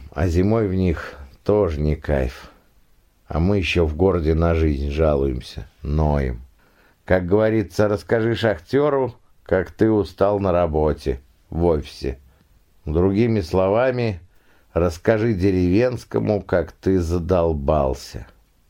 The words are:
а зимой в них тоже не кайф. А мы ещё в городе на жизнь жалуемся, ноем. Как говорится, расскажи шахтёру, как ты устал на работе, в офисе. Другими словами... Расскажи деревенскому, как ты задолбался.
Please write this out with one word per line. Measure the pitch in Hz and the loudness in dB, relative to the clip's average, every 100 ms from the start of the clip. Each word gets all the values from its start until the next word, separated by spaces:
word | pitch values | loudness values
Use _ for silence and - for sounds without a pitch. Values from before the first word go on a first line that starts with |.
| - | -10
а | - 87 | -4 0
зимой | 85 98 113 101 | 2 2 2 0
в | 92 | 0
них | 92 82 - - - - | 0 -2 -6 -16 -20 -10
тоже | - 104 92 71 | 0 2 2 0
не | 76 76 | -2 -2
кайф. | - 69 64 - - - _ _ _ _ _ _ - | -2 -2 -2 -6 -20 -20 _ _ _ _ _ _ -8
А | 78 | -2
мы | 90 104 | 0 0
ещё | 80 92 80 | 0 0 0
в | 76 | 2
городе | 95 87 78 80 | 2 2 0 2
на | 85 82 | 2 2
жизнь | 80 69 71 | 0 0 -2
жалуемся, | 73 80 71 67 62 - - - _ | 0 0 2 0 -4 -10 -16 -18 _
ноем. | 71 76 76 71 65 62 - _ _ _ _ _ - | -4 0 0 0 -2 -6 -14 _ _ _ _ _ -2
Как | 92 87 | 0 2
говорится, | 104 110 110 95 - 104 | 2 2 0 -2 0 0
расскажи | 101 - 117 117 113 | 0 -2 -2 0 0
шахтёру, | 110 92 - 135 147 139 123 - _ _ | -2 -2 -2 0 0 0 -4 -8 _ _
как | - 92 85 | -2 -2 -2
ты | - 110 | 0 2
устал | 107 95 - 98 101 | 2 0 0 0 2
на | 98 | 0
работе, | 87 85 76 76 - 71 64 _ _ - | 2 2 2 0 -2 -4 -6 _ _ -10
в | 78 85 | -2 0
офисе. | 76 - - 69 64 - _ _ _ _ _ 78 | 0 -4 -8 -8 -8 -14 _ _ _ _ _ -4
Другими | 80 95 98 117 110 | 0 2 2 2 0
словами... | 85 92 95 110 131 123 113 90 - _ _ _ _ 82 | -2 0 2 2 0 0 -4 -6 -12 _ _ _ _ -2
Расскажи | 87 - 113 110 117 | -2 0 0 2 2
деревенскому, | 95 98 92 90 98 123 117 - 113 107 101 | 0 2 2 2 2 2 -2 -6 -4 -2 -2
как | - 90 - | 0 -2 -2
ты | - 92 95 | -4 0 0
задолбался. | 82 87 82 92 82 76 69 76 67 64 - - - - _ _ | 0 -2 0 0 2 0 0 0 0 -4 -10 -16 -16 -20 _ _